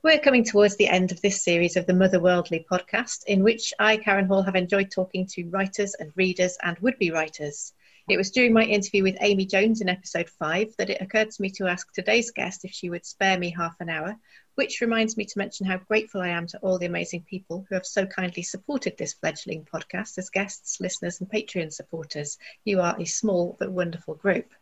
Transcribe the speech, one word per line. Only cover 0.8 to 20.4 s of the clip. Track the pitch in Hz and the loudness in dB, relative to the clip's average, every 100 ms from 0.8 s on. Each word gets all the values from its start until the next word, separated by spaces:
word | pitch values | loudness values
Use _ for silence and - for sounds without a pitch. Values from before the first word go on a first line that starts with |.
| 202 | 4
end | 185 185 | 4 2
of | 180 | 2
this | 202 196 | 0 0
series | - 170 175 180 | 2 4 4 2
of | 175 | 2
the | |
Mother | 185 190 185 | 4 6 6
Worldly | 180 180 170 160 - | 4 4 0 -4 -2
podcast, | 180 - 214 247 - | -4 0 -4 -4 -8
in | - 196 | 0 4
which | 202 226 - - | 4 2 -4 2
I, | 214 214 | 2 4
Karen | 214 196 190 | 2 2 4
Hall, | 196 | 2
have | 190 | 4
enjoyed | 185 180 202 196 | 0 2 0 0
talking | - 185 185 185 | -2 -2 -2 -6
to | - 170 | -6 -6
writers | 190 190 - 196 - | -2 -2 -2 -4 -4
and | 156 | -10
readers | 180 185 180 180 180 | 0 0 2 0 0
and | 175 170 | -6 0
would-be | 220 254 175 | -2 2 0
writers. | 160 156 - 147 143 - _ _ _ - | 0 -4 -6 -8 -8 -14 _ _ _ 0
It | 185 | 0
was | 190 | 2
during | 254 247 | 2 6
my | 226 | 6
interview | 220 208 196 202 | 6 2 2 2
with | 190 190 | 2 2
Amy | 208 196 190 | 2 2 2
Jones | 190 214 220 | 2 2 2
in | 190 | 0
episode | 185 - 170 170 | -4 -4 -6 -6
five | _ 156 170 220 - | _ -4 -2 -4 -4
that | 190 | -4
it | - | -4
occurred | 190 220 220 | -2 0 0
to | - | -2
me | 196 196 | -6 -2
to | 190 | -4
ask | 180 - | -4 -6
today's | - 185 233 233 | -6 0 0 0
guest | - 185 - | -6 -8 -8
if | 190 | -14
she | - 180 | -10 -8
would | 175 | -8
spare | - - 190 185 | -10 -2 0 2
me | 175 | -2
half | 165 170 - | -4 -6 -4
an | 170 | -8
hour, | 160 165 226 _ - _ | -6 -6 -10 _ -20 _
which | - 269 - | -4 -4 -2
reminds | 233 226 220 220 | 0 2 0 -2
me | |
to | 202 202 | -6 -6
mention | 202 - 190 | -6 -4 -4
how | 185 | -4
grateful | 185 214 220 196 | 0 0 0 -4
I | 180 | -2
am | 175 170 | -4 -6
to | - | -4
all | 190 185 | -2 0
the | 175 | 0
amazing | 175 175 175 - | -4 -6 -8 -10
people | 185 _ 175 190 | -14 _ -12 -6
who | |
have | 190 | -6
so | 185 - 190 | -2 -2 -2
kindly | 190 180 175 | -4 -6 -6
supported | 175 196 - 285 - - | -10 -10 -6 -4 -4 -6
this | - | -10
fledgling | - 160 156 - 160 156 | -4 -6 -6 -10 -10 -8
podcast | 160 - 180 214 - | -10 -8 -10 -8 -10
as | 190 | -6
guests, | 190 | -4